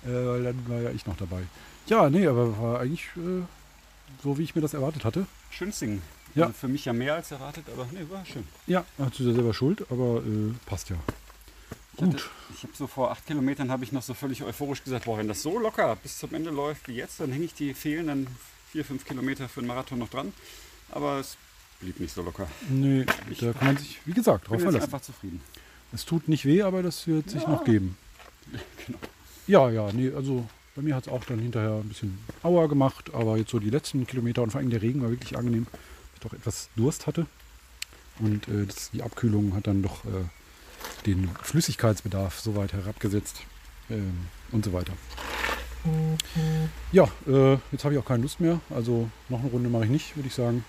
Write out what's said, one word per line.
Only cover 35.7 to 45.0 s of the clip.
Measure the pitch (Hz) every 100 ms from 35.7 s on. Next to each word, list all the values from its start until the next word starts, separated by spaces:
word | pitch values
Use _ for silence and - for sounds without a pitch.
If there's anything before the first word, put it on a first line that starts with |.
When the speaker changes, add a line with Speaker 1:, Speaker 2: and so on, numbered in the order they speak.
Speaker 1:
weil | - - - -
ich | -
doch | 113
etwas | - - - - -
Durst | 120 160 -
hatte. | 151 165 - - - - - - - - -
Und, | 110 104 -
äh, | 107 101
das, | - -
die | 113
Abkühlung | - - 120 104 104 95
hat | 104
dann | 101
doch, | 95 - 117
äh, | 95 90 - - - - - - - -
den | 92 92 90
Flüssigkeitsbedarf | - 147 - 120 117 104 - 95 95 -
so | 113 104
weit | 98
herabgesetzt, | 101 92 - 113 101 - - - - - - -
ähm, | 113 98 90 87 - -
und | 113
so | 104
weiter. | 90 90 92